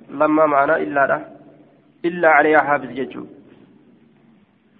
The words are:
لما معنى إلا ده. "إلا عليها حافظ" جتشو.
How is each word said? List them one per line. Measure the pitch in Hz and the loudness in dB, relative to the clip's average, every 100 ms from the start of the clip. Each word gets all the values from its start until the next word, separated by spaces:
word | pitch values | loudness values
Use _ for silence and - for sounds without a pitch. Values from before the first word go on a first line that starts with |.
| - | -18
لما | 139 151 156 156 | -2 0 2 2
معنى | 143 139 160 | 2 0 0
إلا | 151 143 135 | -2 -2 0
ده. | 147 156 - - - _ _ _ _ 170 | -2 -6 -20 -20 -20 _ _ _ _ -8
"إلا | 180 165 | 0 2
عليها | 147 151 156 | 4 4 2
حافظ" | 139 147 131 | 2 -2 -4
جتشو. | 123 127 - - - - - - _ _ _ _ _ _ _ _ _ _ | -10 -10 -12 -18 -20 -20 -20 -20 _ _ _ _ _ _ _ _ _ _